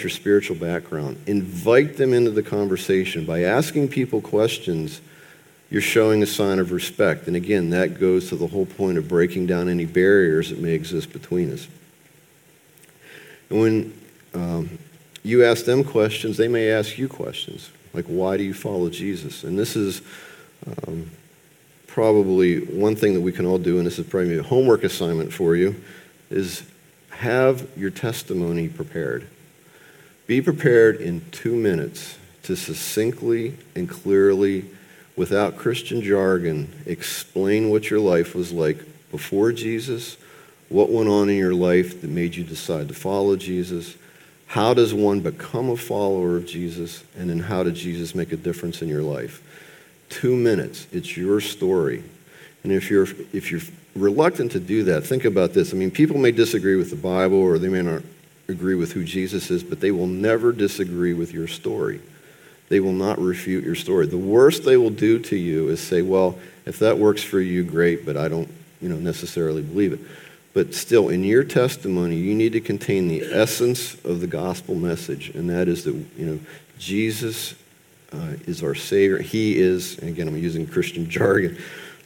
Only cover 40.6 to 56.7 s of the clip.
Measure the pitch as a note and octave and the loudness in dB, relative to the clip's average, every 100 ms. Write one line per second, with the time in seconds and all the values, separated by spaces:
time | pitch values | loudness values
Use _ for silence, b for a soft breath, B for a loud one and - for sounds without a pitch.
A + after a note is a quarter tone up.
40.6 | - F2+ - A2+ G#2+ G#2 G2+ G2+ F#2 F2+ | -2 2 4 4 4 4 4 4 2 2
41.6 | F2+ F2+ F2+ - D#2+ E2 E2+ E2+ E2 D#2 | 4 4 2 -4 -6 -4 -4 -4 -10 -10
42.6 | - E2 D2 D2 F#2+ G2 G2+ F#2+ F#2 F2+ | -6 -6 -6 -8 -4 0 2 0 0 -4
43.6 | F2+ F2 E2 - b b b b - - | -4 -6 -10 -16 b b b b -6 0
44.6 | A2 B2 A2+ G#2+ G#2 G2+ E2+ D#2 - A#2+ | 2 4 4 4 2 2 -2 -6 -8 -4
45.6 | B2+ A#2+ - G#2 G2 F#2+ F2 F2 F2 E2+ | -2 -4 -4 -2 0 0 0 -2 -4 -8
46.6 | F2 E2+ E2+ - - - F2+ E2+ E2+ F#2 | -8 -8 -10 -12 -18 -8 -6 -4 -4 -2
47.6 | F2 E2+ F2+ E2+ E2 F#2 E2 D#2+ F2 E2 | -2 -4 -6 -8 -6 -6 -6 -6 -6 -6
48.6 | F2 E2+ D#2+ D2+ D2+ C#2+ A#1 - B B | -8 -6 -6 -4 -4 -6 -8 -14 B B
49.6 | B B B B - - B2+ B2 A#2+ G2 | B B B B -18 -4 0 2 4 2
50.6 | - - - F2+ - E2+ F#2 G#2 G2+ - | -2 -10 -10 -8 -8 -4 0 0 0 -2
51.6 | F#2 F#2 D2 A1+ - - B B B _ | 0 2 0 -2 -10 -20 B B B _
52.6 | F#2+ F#2+ F#2 G2+ F#2+ - - G2 - E2+ | -2 -2 2 2 2 -2 -10 -8 -6 -8
53.6 | - - - F#2 G2+ A2 E3 F3 A#2+ F#2+ | -8 -16 -14 0 2 4 2 2 -2 -4
54.6 | F2+ A2 F#2 E2 - C3 A#2 F#2+ F2 G2 | -2 0 2 2 0 0 2 4 2 2
55.6 | E2+ F#2 F#2 F#2+ D#3 C#3+ B2+ A#2 A2+ G#2+ | 0 0 0 2 2 4 4 4 2 2
56.6 | F#2 | 2